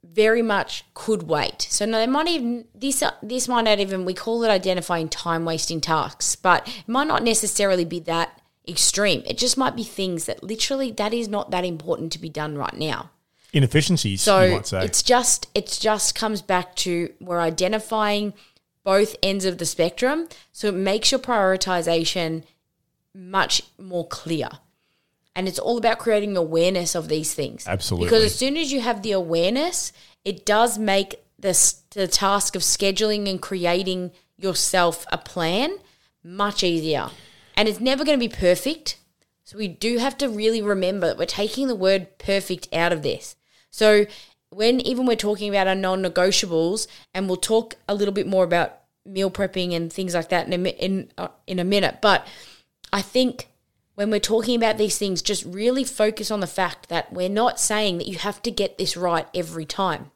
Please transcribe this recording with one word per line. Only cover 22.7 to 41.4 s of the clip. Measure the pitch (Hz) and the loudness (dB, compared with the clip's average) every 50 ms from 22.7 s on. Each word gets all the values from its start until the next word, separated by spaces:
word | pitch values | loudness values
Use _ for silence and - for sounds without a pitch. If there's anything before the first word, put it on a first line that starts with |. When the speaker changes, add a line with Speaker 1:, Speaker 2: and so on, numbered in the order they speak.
| _ _ _ _ _ _ _ _ _ | _ _ _ _ _ _ _ _ _
Speaker 1:
much | 190 185 180 196 196 - - - - - _ _ - | -20 -14 -4 0 0 2 2 0 -2 -2 _ _ -20
more | 196 185 180 175 165 | -14 -6 -6 -6 -4
clear. | 170 - - - 160 165 151 127 - - - _ _ _ _ _ _ _ _ _ _ _ _ _ _ _ | -6 -10 -12 -6 -4 -4 -4 -4 -6 -8 -16 _ _ _ _ _ _ _ _ _ _ _ _ _ _ _
And | - 190 | -4 -4
it's | 190 175 185 | -4 -4 -2
all | - - 240 | -2 0 0
about | 240 226 233 - - | 2 2 2 2 2
creating | - 233 214 208 208 208 196 | 2 2 2 2 2 0 0
awareness | 180 170 160 160 165 170 180 190 180 175 165 - | 0 0 2 2 4 4 4 2 0 -2 -2 -2
of | 170 160 160 | -4 -2 -2
these | 151 156 156 - - | -2 -2 -2 -4 -4
things. | - 143 - - - - | -4 -6 -6 -8 -12 -6
Speaker 2:
Absolutely. | - 95 98 - - 101 85 87 | -4 -4 -2 -2 -2 0 0 2
Speaker 1:
Because | 87 - 220 220 | 4 6 4 4
as | 208 - | 4 0
soon | - 254 269 285 | 0 -2 0 0
as | 330 330 269 | -2 -2 -2
you | 277 269 | -2 -2
have | 220 247 233 202 190 | 0 -2 -2 -2 -2
the | 220 | 0
awareness, | 202 190 175 160 165 165 170 190 233 269 311 359 349 - - - _ - - _ _ _ _ | 0 0 0 0 0 2 2 2 2 0 -2 -2 -2 -4 -6 -8 _ -16 -20 _ _ _ _
it | 196 202 - _ | -8 -8 -4 _
does | - 208 214 233 240 220 | 2 4 4 4 4 2
make | 208 220 202 196 196 196 196 - - _ _ _ _ | -2 0 2 2 2 0 -2 -8 -18 _ _ _ _
the | - 196 | -2 0
s-, | 175 - - - - - _ _ | 4 4 4 4 2 0 _ _
the | - 202 190 | -4 -4 -2
task | 175 - - 202 196 202 202 196 - - | 0 0 2 2 2 2 2 0 -2 -2
of | 190 | -2
scheduling | - - - - 202 196 190 196 220 214 208 208 202 196 | 0 0 0 2 0 0 0 2 0 0 0 -2 -2 -4
and | 190 175 | -4 -6
creating | - - 196 185 175 170 175 185 196 185 185 185 180 175 _ _ _ _ _ | -6 -6 -6 -2 0 2 2 2 0 -2 -4 -4 -6 -8 _ _ _ _ _
yourself | - 165 190 170 - - - - 185 175 170 165 - - - | -6 -4 -2 0 0 0 2 4 4 4 4 2 -2 -6 -6
a | - | -6
plan | - - - - 180 165 160 175 214 269 330 392 403 _ _ _ _ _ _ _ _ _ | -6 -6 -10 -6 -2 -2 0 0 0 0 -2 -4 -8 _ _ _ _ _ _ _ _ _
much | 170 180 196 202 208 202 - 202 | -16 -4 -2 -2 -2 0 0 0
easier. | 180 170 165 156 160 151 135 78 - - - - - - - _ _ - | 0 0 0 0 0 -2 -2 -2 -6 -10 -16 -20 -20 -20 -20 _ _ 0
And | - 214 | 2 2
it's | 214 202 180 | 2 0 0
never | 226 262 269 269 302 | 0 0 0 0 2
gonna | 302 294 | 2 2
be | 262 240 220 | 2 0 -2
perfect. | - - 196 175 185 180 - 262 320 320 - - - _ _ _ _ _ _ _ _ _ _ | -2 2 4 4 4 4 0 -4 -4 -4 -8 -10 -10 _ _ _ _ _ _ _ _ _ _
So | - - | -20 -8
we | 208 214 185 | -6 -6 -6
do | 165 _ 214 226 240 | -6 _ -2 0 0
have | 233 240 269 262 - | 2 0 -2 -2 -2
to | 285 262 | -2 -2
really | 220 208 214 220 226 226 | -2 2 2 2 2 2
remember | 208 208 202 190 185 185 196 202 170 | 2 0 0 2 2 0 0 0 0
that | 165 - | 0 0
we're | - 170 | 0 -2
taking | - - - | -4 -2 -2